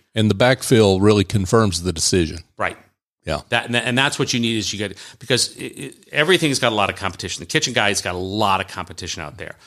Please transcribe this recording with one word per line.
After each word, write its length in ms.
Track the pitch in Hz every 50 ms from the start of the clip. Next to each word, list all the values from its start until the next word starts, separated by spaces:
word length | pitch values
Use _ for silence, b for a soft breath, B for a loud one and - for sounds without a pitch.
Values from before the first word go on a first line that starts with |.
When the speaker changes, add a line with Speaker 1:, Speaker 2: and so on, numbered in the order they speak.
| _ _ _
Speaker 1:
And 160 | 113 110 107
the 60 | 101
backfill 680 | 98 123 123 131 - - - 135 117 107 98 95 92
really 220 | 98 104 104 101 95
confirms 600 | - - 104 92 90 - 113 110 101 90 85 87
the 100 | 90 82
decision. 460 | 82 - - - 92 85 78 76 82 - _ _
Speaker 2:
Right. 200 | - 101 90 - - - _ _ _ _ _ _ _ _
Speaker 1:
Yeah. 160 | 85 78 71 - _
Speaker 2:
That, 160 | 120 117 -
and, 100 | - 120
and 220 | 120 113 123 120
that's 220 | 131 135 143 - -
what 140 | 143 - -
you 60 | 123
need 180 | 117 113 113
is 140 | 110 101 -
you 60 | -
get, 180 | 98 107 98 95 B B B B
because 380 | B - - 131 117 - - -
it, 60 | - - 127 - -
it, 300 | 143 135 - _ _ _
everything's 480 | - 147 151 165 185 165 160 151 131 -
got 120 | - 120
a 40 | 110
lot 160 | 107 98 95
of 40 | 95
competition. 460 | 95 98 95 - - - 92 - -
The 60 | -
kitchen 260 | - - 156 - 135 120
guy's 260 | 123 107 104 101 - -
got 100 | 95 90
a 60 | 90
lot 420 | 92 95 98 107 110 98 95 95
of 60 | 95
competition 560 | 95 - 92 85 - 90 - 92 87 - - 80
out 140 | 73 - -
there. 160 | 85 78 - - -